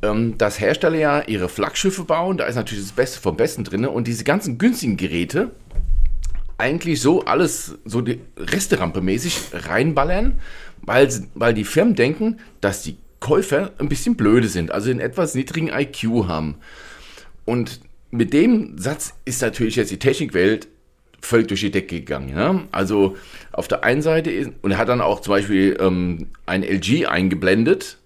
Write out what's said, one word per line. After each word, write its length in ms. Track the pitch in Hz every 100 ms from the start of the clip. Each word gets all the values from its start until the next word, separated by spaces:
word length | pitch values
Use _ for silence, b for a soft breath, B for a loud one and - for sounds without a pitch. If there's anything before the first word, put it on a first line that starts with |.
ähm, 360 | 107 107 117 110
dass 220 | 104 -
Hersteller 380 | 104 160 170 165
ja 240 | 151 147
ihre 280 | - 107 90
Flaggschiffe 540 | - 185 - 196 190
bauen, 340 | 165 160 180 185
da 80 | -
ist 100 | 120
natürlich 280 | 104 107
das 100 | 98
Beste 260 | - 131 -
vom 180 | 98 80
Besten 260 | 113 -
drin 220 | 107 98 131
und 220 | - 117
diese 160 | 117
ganzen 340 | - 170 208 117
günstigen 400 | 214 247 135 95
Geräte 540 | 87 82 87 151 - - - - - - - - - - - -
eigentlich 420 | 120 165 165 143
so 240 | 123 175 -
alles, 520 | 131 - - - - -
so 160 | 110
die 180 | 123 120 - -
Resterampe-mäßig 1040 | - 196 196 127 87 87 92 104 170 - -
reinballern, 840 | 85 - 92 147 139 147 185 233 - B B B B
weil, 280 | - 120 139 120 - -
weil 180 | 117
die 100 | 110
Firmen 320 | 104 - 220 190
denken, 420 | 123 160 220 220 B B
dass 220 | 98 95
die 140 | - - - _
Käufer 520 | - 165 190 143 196 -
ein 100 | 139
bisschen 260 | 147 - 226
blöde 340 | 104 117 113
sind, 220 | 90 82
also 180 | - 110
einen 100 | 127
etwas 340 | - 120 139
niedrigen 360 | 127 135 165 160
I 180 | - 143
Q 400 | - 113 117 92
haben. 280 | 80 78 76 B B B B B B B B -
Und 340 | 123 117 - - - -
mit 220 | 120 113
dem 440 | 143 214 226 196 76
Satz 360 | 98 151 - - -
ist 160 | 123
natürlich 360 | 117 101 113 110
jetzt 140 | 104
die 80 | 95
Technikwelt 680 | 131 - 139 92 95 107 - _ _ _ _ _
völlig 260 | - 117 113
durch 140 | 98
die 100 | 101
Decke 280 | 95 92 85
gegangen. 340 | 65 73 67 71
Ne? 320 | 127 190 -
Also 460 | - 98 104 95 95 B B B
auf 160 | - 90
der 160 | -
einen 200 | 110 135
Seite 260 | 151 160 160
ist, 220 | 92 139 -
und 100 | 101
er 60 | 95
hat 120 | 113
dann 120 | 123
auch 200 | 85 -
zum 120 | -
Beispiel, 420 | 101 101 98 95 -
ähm, 480 | 95 90 90 82 80 - -
ein 160 | 92
L 180 | 90 98
G 280 | 85 139 -
eingeblendet 880 | 82 92 85 90 104 117 190 - -